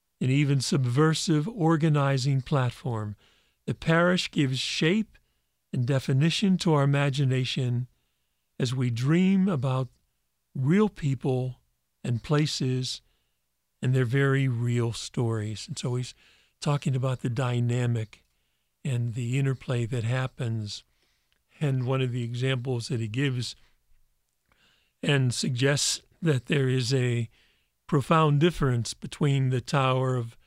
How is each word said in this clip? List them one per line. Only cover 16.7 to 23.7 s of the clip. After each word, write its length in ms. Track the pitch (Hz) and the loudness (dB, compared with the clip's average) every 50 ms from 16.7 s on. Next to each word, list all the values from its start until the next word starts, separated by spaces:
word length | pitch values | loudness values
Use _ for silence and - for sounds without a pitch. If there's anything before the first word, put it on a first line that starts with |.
| 147 143 - 151 131 | -2 0 0 -2 -2
about 280 | 131 127 131 127 - | 0 -2 -2 -4 -4
the 80 | - 143 | -4 -4
dynamic 920 | 117 127 135 123 123 120 120 120 120 123 123 120 120 113 110 - - - _ _ _ _ _ _ _ _ _ _ _ _ _ | -2 -2 -2 0 0 0 0 0 0 0 0 0 0 -2 -4 -8 -12 -20 _ _ _ _ _ _ _ _ _ _ _ _ _
and 300 | 147 127 120 117 120 104 | -4 -2 -2 -2 -4 -4
the 240 | 131 120 117 127 139 | -4 -4 -2 0 0
interplay 480 | 139 135 131 - - - 131 120 120 | 0 0 -2 -4 -4 -4 -2 -2 -2
that 180 | 107 131 120 107 | -2 -2 -4 -2
happens. 800 | 113 127 131 131 131 - - 135 117 113 110 104 104 - - - _ _ _ _ _ _ _ _ _ _ _ _ _ _ - | -2 -2 -2 -2 -4 -6 -6 -6 -4 -4 -4 -6 -8 -10 -14 -16 _ _ _ _ _ _ _ _ _ _ _ _ _ _ -4
And 240 | 156 143 131 131 123 | -2 0 0 0 0
one 160 | 123 135 131 | 0 0 0
of 120 | 131 127 | 0 -2
the 100 | 120 127 | -2 -4
examples 680 | 120 117 123 120 127 131 135 123 120 135 127 120 113 - | -4 -4 -4 -2 -2 -2 -2 -2 -2 -4 -4 -4 -4 -4
that 120 | 135 113 | -4 -4
he 80 | 117 107 | -4 -4
gives 460 | 107 127 143 139 127 123 117 - - - _ _ | -2 -2 -2 -2 -2 -4 -6 -8 -10 -14 _ _